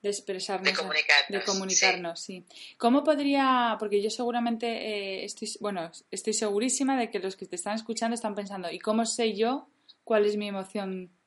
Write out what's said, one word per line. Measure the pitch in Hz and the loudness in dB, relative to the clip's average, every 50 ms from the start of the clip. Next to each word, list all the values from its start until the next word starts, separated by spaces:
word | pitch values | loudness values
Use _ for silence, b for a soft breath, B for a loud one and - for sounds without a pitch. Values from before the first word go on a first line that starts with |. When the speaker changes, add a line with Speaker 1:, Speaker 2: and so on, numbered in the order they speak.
Speaker 1:
de | - 202 | -2 -2
expresarnos, | 202 - - - 196 185 190 - 196 185 190 196 | -4 -4 -4 -6 -6 -6 -4 -4 -4 0 0 0
Speaker 2:
De | 196 | 0
comunicarnos, | 180 - 190 156 156 - - - 147 - - 202 196 | 0 -2 -2 0 -2 4 6 6 4 4 2 -2 -4
Speaker 1:
de | 190 | 0
comunicarnos, | - 196 196 196 190 190 - - 190 180 175 180 170 170 - | 0 -2 -2 0 0 0 4 4 4 2 2 -2 -6 -8 -8
Speaker 2:
sí. | - - 190 180 - _ | -12 -12 -12 -14 -14 _
Speaker 1:
sí. | - - - - - _ | -20 -20 -20 -20 -12 _
¿Cómo | - 233 247 285 294 | 4 6 6 6 6
podría, | 311 302 285 285 285 277 277 269 262 262 247 240 233 220 208 | 4 2 4 4 2 4 4 4 4 4 4 4 2 0 -2
porque | 220 208 202 202 | -2 0 2 2
yo | 202 220 | 2 2
seguramente, | 214 - 254 240 233 240 240 233 233 226 233 | -2 -2 -2 -2 0 0 0 0 -2 -2 -2
eh, | 233 233 220 - 220 214 208 202 196 190 190 - | -4 -4 -4 -4 -4 -4 -4 -4 -6 -6 -6 -8
estoy, | 208 - - - 214 - - | -10 -8 -8 -8 -8 -8 -4
bueno, | - 208 196 185 165 170 - - _ _ | -4 -4 -4 -4 -6 -8 -10 -16 _ _
estoy | - 202 - - 214 | -12 -6 -4 -2 -2
segurísima | 220 233 214 202 202 226 262 247 - 277 262 269 262 | 0 0 0 0 2 2 2 0 0 2 2 2 2
de | 233 226 | 0 -2
que | - 202 | -2 -4
los | 180 190 190 | -4 -4 -6
que | - 196 | -6 -10
te | 185 - | -10 -8
están | 180 - 202 208 | -8 -6 -4 -4
escuchando | 226 220 - 226 220 233 226 233 | -6 -4 -6 -4 -2 -2 -2 -2
están | 226 - 226 202 | -2 -4 -4 -4
pensando, | 196 208 196 202 190 180 175 | -4 -6 -6 -8 -8 -6 -6
"¿Y | 160 185 | -8 -4
cómo | - 214 214 226 233 | 0 2 2 2 2
sé | 226 - - 240 226 208 | 2 2 2 2 0 2
yo | 196 220 226 254 294 - _ b b b b b b _ | 2 2 2 2 -2 -4 _ b b b b b b _
cuál | - 226 214 208 | 2 4 4 6
es | 208 208 208 | 4 2 0
mi | 208 202 | -2 -2
emoción | 196 196 190 190 - 214 196 190 190 185 185 180 _ _ _ | -4 -6 -6 -6 -6 -6 -4 -4 -6 -8 -8 -12 _ _ _